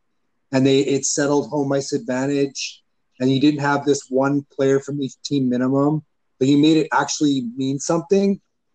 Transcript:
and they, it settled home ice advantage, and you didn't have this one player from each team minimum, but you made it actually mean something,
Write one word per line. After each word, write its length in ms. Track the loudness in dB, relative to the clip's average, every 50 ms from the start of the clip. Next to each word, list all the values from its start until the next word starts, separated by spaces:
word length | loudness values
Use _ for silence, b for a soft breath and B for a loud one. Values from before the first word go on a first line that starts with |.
| _ _ _ _ _ _ _ _ _ -2
and 140 | 0 2 4
they, 140 | 4 4 4
it 240 | 2 2 0 -2 -2
settled 440 | -4 -2 -2 0 0 0 0 -2 -2
home 220 | -4 -4 -2 0
ice 220 | -2 -2 -2 -4 -6
advantage, 880 | -6 -4 -4 -4 -4 -2 -2 0 0 -2 -2 -4 -8 -12 -12 -12 -16 _ _ _ _ _ _ _ -2
and 120 | 0 0
you 80 | 2 4
didn't 220 | 4 2 2 2
have 240 | 0 0 0 0 2
this 220 | 0 0 0 -2 -4
one 360 | 0 0 2 2 0 0 -2 _
player 280 | -4 0 2 2 2 2
from 220 | 0 -4 -6 -6
each 180 | -6 -6 -8 _ -8
team 260 | -4 -2 0 0 0
minimum, 540 | 0 0 0 0 0 2 2 2 0 -2 -6 _ _ _ _ _ _ -2
but 80 | 0
you 100 | 2 4
made 200 | 4 4 4 4
it 100 | 2 0 0
actually 560 | 0 -2 -2 -2 -2 -2 0 0 0 0 -4 -6 -6
mean 240 | -6 -4 -4 -4 -4
something, 600 | -4 -2 -4 -2 0 0 0 0 2 0 -2 -4 _ _ _ _ _ _